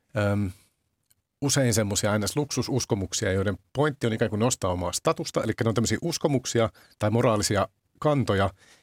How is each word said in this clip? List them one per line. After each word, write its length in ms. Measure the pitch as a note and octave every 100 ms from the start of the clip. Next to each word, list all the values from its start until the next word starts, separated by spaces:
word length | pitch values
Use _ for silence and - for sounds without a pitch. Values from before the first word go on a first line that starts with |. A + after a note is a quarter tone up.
| _ A2
öm, 340 | G2+ G2+ G2 - _ _ _ _ _ _ _ _
usein 340 | C#3 C#3+ B2+
semmosia 440 | G#2+ G2+ G2+ G#2+ G#2+
ns 180 | G2 D3
luksususkomuksia, 960 | D3 - - B2 - G#2+ F#2 - G2+
joiden 260 | F#2+ G2 F#2+ _
pointti 340 | - D3+ C3 A#2
on 60 |
ikään 160 | A2 A2
kuin 100 | G#2
nostaa 300 | A#2+ - F#2+
omaa 200 | F2+ F2
statusta. 500 | - D#3+ E3 - -
Elikkä 220 | A2 -
ne 40 | A2+
on 60 |
tämmösiä 240 | A2 A2+ G#2+
uskomuksia 680 | E3+ - E3 C3 - A#2 A2+ - - -
tai 120 | G#2+
moraalisia 580 | A2+ A#2+ G#2+ G2+ G2+ - _ _ -
kantoja, 500 | D3+ C#3+ A2 G2 G2 - _ _